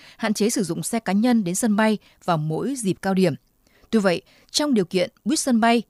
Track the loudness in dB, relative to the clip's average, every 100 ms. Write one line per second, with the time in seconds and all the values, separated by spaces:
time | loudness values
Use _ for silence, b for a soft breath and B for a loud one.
0 | B B -4 0 0 0 -2 -4 -4 -6
1 | -2 0 2 2 0 -2 0 2 2 0
2 | b b -4 -2 -2 -4 -4 -4 -2 -2
3 | -2 2 2 0 _ _ _ b b 0
4 | 2 0 -6 b b -4 0 0 0 -2
5 | -4 -6 -4 -2 0 2 4 2 -2